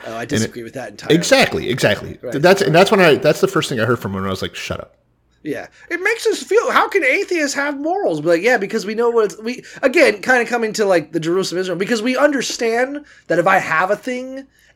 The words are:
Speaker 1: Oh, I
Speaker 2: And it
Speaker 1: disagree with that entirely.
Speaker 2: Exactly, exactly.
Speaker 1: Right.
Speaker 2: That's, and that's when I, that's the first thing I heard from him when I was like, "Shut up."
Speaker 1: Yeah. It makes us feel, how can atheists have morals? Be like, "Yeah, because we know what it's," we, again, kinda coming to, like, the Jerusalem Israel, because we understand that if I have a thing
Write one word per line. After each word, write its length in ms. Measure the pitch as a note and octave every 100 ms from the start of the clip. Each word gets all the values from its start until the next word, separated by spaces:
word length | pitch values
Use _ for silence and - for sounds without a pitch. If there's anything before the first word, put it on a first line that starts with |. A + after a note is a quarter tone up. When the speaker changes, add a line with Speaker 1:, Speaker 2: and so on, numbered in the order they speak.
| A2+
Speaker 1:
Oh, 60 |
I 100 | A2+
Speaker 2:
And 100 | A2+
it 40 | A2
Speaker 1:
disagree 260 | A2 B2
with 120 | A2+
that 160 | C3 A2+
entirely. 240 | G#2 - D#3+
Speaker 2:
Exactly, 520 | - C4+ - F2 -
exactly. 500 | C3 C3+ - E2 -
Speaker 1:
Right. 180 | B2+ D#3
Speaker 2:
That's, 220 | F3 G3
and 120 | F3
that's 160 | D#3+ G3
when 80 | G3+
I, 160 | F3 A#2+
that's 240 | D3+ -
the 80 | -
first 200 | D#3+ -
thing 120 | B2
I 40 | A#2
heard 120 | A#2+
from 140 | G#2
him 80 | F#2+
when 80 | G2
I 20 |
was 100 | F#2+
like, 140 | F2+
"Shut 240 | - - -
up." 140 | - _ _ _ _ _
Speaker 1:
Yeah. 240 | - A2+ - _ -
It 100 | E4+
makes 260 | G4 A4+ A4+
us 160 | F4
feel, 280 | B3 G#4 -
how 180 | D4 G4
can 160 | G4
atheists 500 | C4 D#4+ G4 F4 C#4+
have 240 | C#4+ C#4+ C#4
morals? 420 | C#4+ G4 D4+ D#3
Be 80 | D#3
like, 140 | E3+
"Yeah, 140 | A3 B3
because 300 | G3 A3 F#3+
we 80 |
know 160 | A3 A#3+
what 160 | A#3 G#3+
it's," 120 | -
we, 260 | A3 B3+ - -
again, 400 | - E4 B3 G#3
kinda 220 | G3+ B3+ A3+
coming 260 | A#3+ A3
to, 100 | A3
like, 280 | G3 F3 D3+
the 80 | E3
Jerusalem 400 | D#3+ F#3 F#3 F3
Israel, 160 | F#3 E3+
because 240 | G3 A#3
we 140 | A#3+ B3+
understand 880 | D4 C#4 - - A#3 A#3 C4 D4 - - -
that 120 | E3
if 80 | F3
I 120 | F#3+
have 320 | - D#3+ F#3+
a 60 | G#3
thing 500 | B3+ B3 C4 C4 C4+ _ _